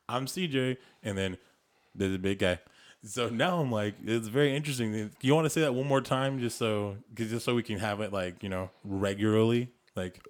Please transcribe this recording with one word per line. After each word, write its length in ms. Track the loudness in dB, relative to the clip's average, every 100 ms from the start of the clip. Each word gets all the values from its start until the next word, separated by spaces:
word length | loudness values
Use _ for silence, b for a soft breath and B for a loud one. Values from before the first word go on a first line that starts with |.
| -6
"I'm 160 | -4 -4
C 220 | -4 -2
J," 320 | 0 0 -2 b b
and 120 | -6 -2
then 220 | -2 -4 b b b b b
there's 220 | -2 -2 0
a 20 |
big 220 | -2 2
guy. 180 | 2 0 -4 B B B
So 260 | -10 -4 -2
now 300 | 0 0 2
I'm 120 | 0
like, 220 | 0 -2 -4
it's 240 | -2 -2 0
very 280 | 2 2 2
interesting. 560 | -2 -2 -2 -2 -6 -2
You 140 | 2 4
wanna 160 | 4
say 100 | 2
that 140 | 2 2
one 100 | 2
more 160 | 2
time, 380 | 2 0 0 0
just 180 | -2 0
so, 400 | 0 0 -2 -6 -12 -6
'cause 140 | -4
just 160 | -2 2
so 80 |
we 80 | 2
can 160 | 0 -2
have 240 | -2 -2
it, 100 | -2
like, 300 | -2 -4 -4
you 80 | -4
know, 220 | -4 -4 -8
regularly, 840 | -6 -2 0 2 4 4 4 4 0 -8 _ -8
like. 240 | -8 -8 -18